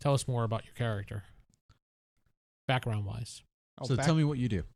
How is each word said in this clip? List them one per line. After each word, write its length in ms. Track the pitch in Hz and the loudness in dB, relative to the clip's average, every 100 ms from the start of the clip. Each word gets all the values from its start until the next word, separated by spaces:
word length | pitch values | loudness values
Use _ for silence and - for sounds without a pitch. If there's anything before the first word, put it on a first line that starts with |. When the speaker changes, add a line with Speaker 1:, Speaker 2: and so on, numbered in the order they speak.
Speaker 1:
Tell 140 | 143 | 2
us 120 | 135 - | 2 2
more 160 | 120 | 0
about 200 | 113 110 | 0 -2
your 80 | - | -6
character, 500 | - 117 104 101 107 - - _ _ _ _ _ _ _ _ _ _ _ _ - | -4 -2 -2 -4 -10 -10 -20 _ _ _ _ _ _ _ _ _ _ _ _ 0
background-wise. 760 | 127 120 107 98 113 117 - _ _ _ - | 0 0 -2 -4 -6 -8 -12 _ _ _ -12
Speaker 2:
Oh, 80 | 127 | -2
Speaker 3:
So 100 | 135 | 2
Speaker 2:
back- 100 | 143 | 4
Speaker 3:
tell 80 | |
me 100 | 160 | 4
what 140 | 147 135 | 4 2
you 100 | 123 | 0
do. 140 | 95 - | 0 -4